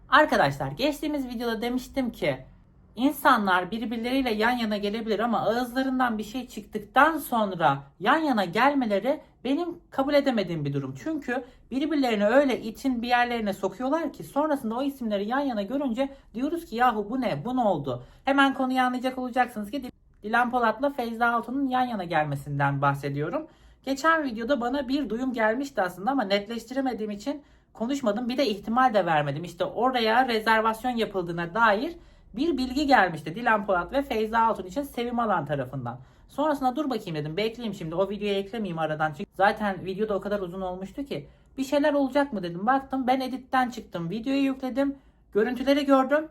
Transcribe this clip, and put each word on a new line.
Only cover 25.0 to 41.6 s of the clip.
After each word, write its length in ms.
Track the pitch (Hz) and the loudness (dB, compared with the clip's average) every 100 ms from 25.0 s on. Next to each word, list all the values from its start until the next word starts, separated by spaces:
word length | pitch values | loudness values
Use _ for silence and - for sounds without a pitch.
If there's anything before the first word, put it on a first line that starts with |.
| 220 | -2
duyum 240 | 226 262 | -2 -2
gelmişti 500 | 226 214 240 277 - | 0 2 2 -2 -2
aslında 280 | 180 180 214 | -2 -2 -2
ama 140 | 269 | 0
netleştiremediğim 840 | 196 202 202 226 - 262 262 202 214 | 2 0 -2 -8 -6 -2 -2 -2 -6
için 320 | 202 277 294 - _ _ | -6 -6 -8 -10 _ _
konuşmadım. 560 | - 233 277 226 208 240 | -6 -4 -2 0 0 -2
Bir 80 | 254 | 0
de 100 | 262 | 0
ihtimal 480 | 202 220 240 254 | -2 -2 2 4
de 120 | 208 170 | 4 4
vermedim. 380 | 156 147 143 | 2 2 -2
İşte 200 | 175 - | -6 -4
oraya 640 | 175 - 254 247 220 233 254 | -4 0 0 2 2 4 4
rezervasyon 640 | 220 220 220 220 220 254 | 2 2 2 2 0 -2
yapıldığına 640 | 226 196 190 175 170 165 | -2 -2 -2 -4 -4 -4
dair 420 | 202 226 202 320 - - - - 214 | 4 4 4 0 -8 -18 -20 -12 -4
bir 220 | 330 254 | -2 0
bilgi 280 | 254 254 277 | -2 0 4
gelmişti 480 | 240 180 151 160 | 6 6 0 -8
Dilan 320 | 208 240 220 202 | -4 2 2 2
Polat 260 | 180 175 | 0 0
ve 100 | 269 | -2
Feyza 380 | 277 220 214 226 | -2 -2 0 2
Altun 260 | 226 190 185 | 2 0 -6
için 160 | 254 | -6
Sevim 360 | 277 - 240 240 | -6 -6 -4 -2
Alan 280 | 226 175 143 | 0 0 0
tarafından. 540 | 147 123 139 120 123 - - - | -4 -4 -8 -8 -10 -16 -20 -10
Sonrasında 480 | - 311 277 254 254 | -2 0 0 0 0
dur 140 | 294 | -2
bakayım 240 | 226 175 | -4 -4
dedim. 220 | 151 151 165 | -6 -4 -2
Bekleyeyim 380 | 226 233 226 | -4 -4 -8
şimdi. 200 | 196 160 | -8 -4
O 160 | 170 196 | -2 0
videoyu 240 | 208 208 | -2 -2
eklemeyeyim 440 | 196 196 233 196 160 | -2 -4 -6 -6 -2
aradan. 340 | 156 156 156 147 | -2 0 -2 -4
Çünkü 140 | 202 | -8
zaten 500 | - 202 214 208 180 | 2 2 2 -2 -4
videoda 300 | 180 185 214 | -6 -4 -2
o 60 | 190 | -2
kadar 200 | 196 208 | -2 -4
uzun 200 | 180 190 | -6 -6
olmuştu 440 | 185 180 196 - | -8 -8 -10 -10
ki. 240 | 277 151 139 - _ | -8 -8 -10 -20 _
Bir 60 | - | -8